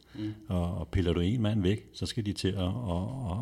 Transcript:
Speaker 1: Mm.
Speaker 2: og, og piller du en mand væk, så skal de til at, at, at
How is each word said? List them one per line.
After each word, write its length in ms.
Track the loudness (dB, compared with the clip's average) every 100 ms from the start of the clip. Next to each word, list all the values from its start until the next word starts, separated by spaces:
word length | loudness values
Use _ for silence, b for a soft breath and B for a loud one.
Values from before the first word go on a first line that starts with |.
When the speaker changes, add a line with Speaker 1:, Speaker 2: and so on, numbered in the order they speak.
| -16
Speaker 1:
Mm. 200 | -8 -6 -6 -2
Speaker 2:
og, 300 | 0 0 -2
og 100 | -2
piller 240 | 0 2
du 80 | 4
en 220 | 2 2
mand 200 | 2 2
væk, 240 | 2 2 -2
så 140 | -6 -4
skal 200 | -2 -2
de 60 |
til 160 | 0 0
at, 60 | 2
at, 20 | 0
at 720 | 0 -2 -2 -2 -4 -4 -2